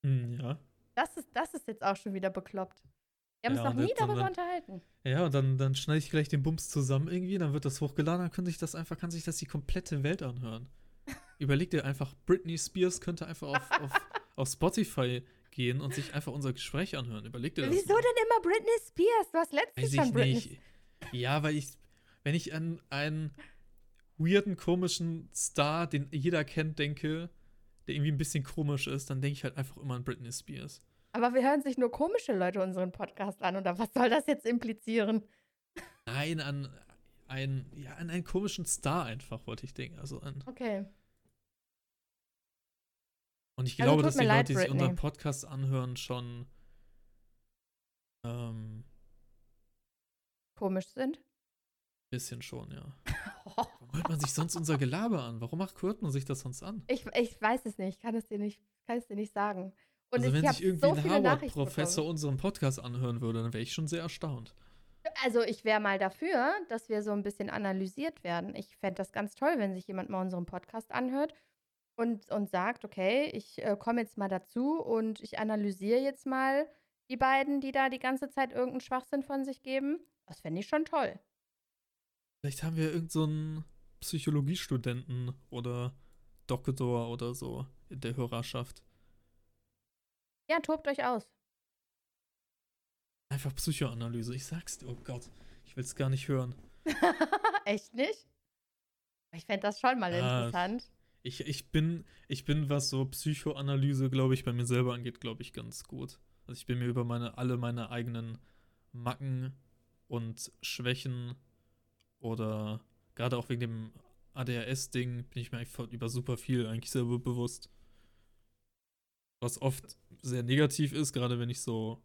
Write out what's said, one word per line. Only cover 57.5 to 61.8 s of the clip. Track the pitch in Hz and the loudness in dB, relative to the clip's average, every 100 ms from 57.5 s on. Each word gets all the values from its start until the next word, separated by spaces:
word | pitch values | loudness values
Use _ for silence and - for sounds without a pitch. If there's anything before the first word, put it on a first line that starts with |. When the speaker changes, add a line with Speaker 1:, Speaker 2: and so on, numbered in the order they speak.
| 254 220 | 2 -2
Speaker 2:
es | - | -4
nicht. | 190 185 | -6 -4
Kann | 233 | -4
es | 226 220 | -4 -4
dir | 208 | -4
nicht, | 208 208 _ _ - | -4 -6 _ _ -4
kann | 240 | -4
es | 240 | -4
dir | 202 | -6
nicht | 214 | -4
sagen. | 208 208 190 190 - _ _ _ | 0 0 0 -8 -12 _ _ _
Und | 247 | 2
Speaker 1:
Also | 175 | 4
Speaker 2:
ich | |
Speaker 1:
wenn | 143 285 | 6 4
Speaker 2:
hab | |
Speaker 1:
sich | 254 | 4
irgendwie | 185 175 277 | 2 6 6
Speaker 2:
so | |
Speaker 1:
ein | 294 | 6
Speaker 2:
viele | 320 285 | 4 6
Nachrichten | 254 277 277 147 | 6 4 0 0
Speaker 1:
Harvard-Professor | 139 - | 0 0